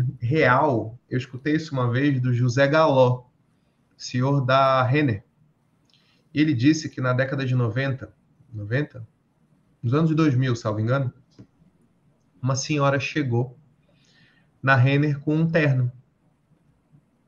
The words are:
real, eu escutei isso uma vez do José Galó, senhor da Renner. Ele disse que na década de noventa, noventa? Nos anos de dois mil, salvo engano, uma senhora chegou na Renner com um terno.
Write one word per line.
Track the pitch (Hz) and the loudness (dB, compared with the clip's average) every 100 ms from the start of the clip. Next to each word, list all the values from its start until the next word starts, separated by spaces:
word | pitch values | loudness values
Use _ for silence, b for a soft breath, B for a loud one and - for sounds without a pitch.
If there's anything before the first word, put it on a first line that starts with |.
| 123 - | -2 -4
real, | 117 160 127 131 151 117 107 - - | -2 2 4 4 2 0 -4 -12 -8
eu | 127 | -8
escutei | - 123 151 156 | -8 -8 -4 -2
isso | 160 | -2
uma | 135 123 | -2 -2
vez | 117 147 131 | 0 0 0
do | 127 | 0
José | 120 127 117 139 | 0 0 2 2
Galó, | 160 160 131 127 127 - _ _ _ _ _ _ - | 4 4 4 4 2 -6 _ _ _ _ _ _ -18
senhor | - 127 135 143 | -8 -2 0 0
da | 123 135 135 131 | 2 2 4 2
Renner. | 120 147 147 101 - _ _ _ _ _ _ _ _ _ _ | 2 2 0 -2 -8 _ _ _ _ _ _ _ _ _ _
Ele | 139 156 | -2 0
disse | 127 135 160 147 | 2 2 2 -2
que | - | -6
na | 127 | -2
década | 127 131 135 | 0 -2 -2
de | 131 | -2
noventa, | 127 117 113 135 - - _ _ _ _ | -2 -2 -2 -4 -6 -12 _ _ _ _
noventa? | 107 101 127 147 113 113 _ _ _ _ _ _ _ | -12 -6 -4 -4 -10 -20 _ _ _ _ _ _ _
Nos | 117 | -2
anos | 143 160 | 0 2
de | |
dois | 156 156 | 2 2
mil, | 123 131 117 | 2 0 -2
salvo | 110 104 | -4 -4
engano, | 110 139 127 - _ _ - _ _ _ _ _ _ _ _ - | -2 -2 -2 -8 _ _ -20 _ _ _ _ _ _ _ _ -8
uma | 127 131 | -4 -4
senhora | - 147 139 135 | -2 0 0 0
chegou | - 156 127 117 127 - _ _ _ _ _ _ _ _ _ _ | -2 -4 -2 -2 -4 -8 _ _ _ _ _ _ _ _ _ _
na | 131 | 2
Renner | 135 135 143 151 143 | 4 4 2 0 -2
com | - | -2
um | 156 165 | 0 0
terno. | 165 147 127 123 - _ _ _ _ _ _ _ _ _ _ _ _ | 2 2 0 -2 -6 _ _ _ _ _ _ _ _ _ _ _ _